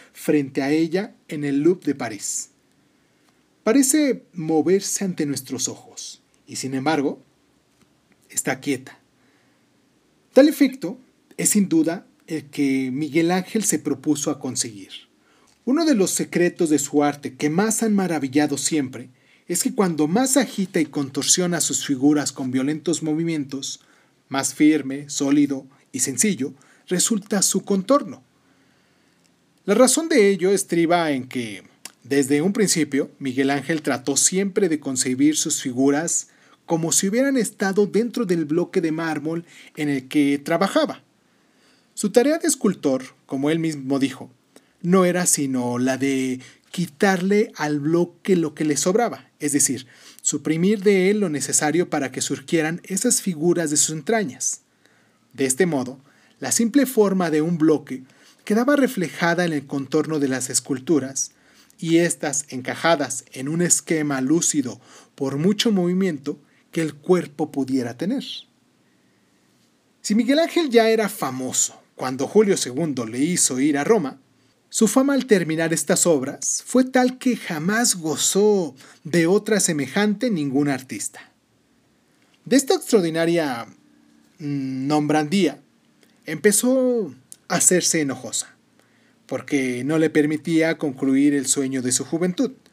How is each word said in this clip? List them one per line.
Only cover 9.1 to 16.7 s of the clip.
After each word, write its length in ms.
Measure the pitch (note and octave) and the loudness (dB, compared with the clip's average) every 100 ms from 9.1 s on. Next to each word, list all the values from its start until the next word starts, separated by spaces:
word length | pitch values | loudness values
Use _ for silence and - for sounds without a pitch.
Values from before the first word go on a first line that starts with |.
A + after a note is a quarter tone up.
| _ _ _ _ _ _ _ _ _ _ _ _ | _ _ _ _ _ _ _ _ _ _ _ _
Tal 140 | - D4 | 6 6
efecto 500 | - C4+ - E3 A#3 _ _ _ - | 6 0 0 -10 -10 _ _ _ -4
es 120 | - | 0
sin 200 | G#3 F#3+ | 2 2
duda 380 | E3 D#3 F3 - _ - | 2 2 -2 -12 _ -10
el 200 | D#3 C#3+ | -10 -8
que 440 | - C#3 C3+ C3 | -2 0 0 -2
Miguel 380 | C3 D3+ D3+ E3 | -4 -2 0 2
Ángel 340 | F#3 F3+ A3 | 0 -2 -4
se 140 | - D3+ | 0 -2
propuso 540 | D3+ C3+ D#3 D3 - | -2 -4 -2 -2 -2
a 80 | C#3 | -6
conseguir. 500 | C3 A#2 A#2+ G2+ F#2 - - _ _ _ _ _ - | -6 -6 -8 -10 -18 -20 -20 _ _ _ _ _ -2
Uno 200 | D4 D#4+ | 0 2
de 80 | |
los 160 | A#3 F3+ | 2 2
secretos 600 | - D3+ E3+ F3 - E3 | -2 -2 0 0 0 0